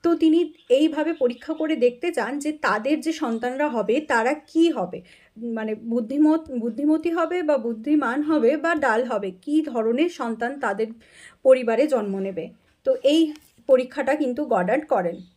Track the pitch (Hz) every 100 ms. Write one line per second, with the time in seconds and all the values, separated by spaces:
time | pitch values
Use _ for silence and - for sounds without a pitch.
0 | 339 320 320 330 320 - _ 254 320 302
1 | 302 330 247 240 - 320 311 311 247 240
2 | 349 330 220 285 285 302 - 311 240 302
3 | 320 320 254 226 247 262 - 233 202 254
4 | 302 240 226 302 - 320 330 254 180 -
5 | - - _ 220 233 226 220 214 226 233
6 | 220 277 302 320 320 254 226 220 294 311
7 | 339 330 320 359 311 277 226 220 254 302
8 | 254 262 294 311 226 302 330 214 254 220
9 | 247 220 196 180 - 302 302 233 220 240
10 | 349 349 240 220 240 285 320 202 214 233
11 | _ - - _ 262 262 233 226 294 262
12 | 208 196 196 185 - - _ _ - 523
13 | 269 311 311 302 _ _ - 254 254 285
14 | 262 302 269 247 294 214 180 262 302 220
15 | 175 175 -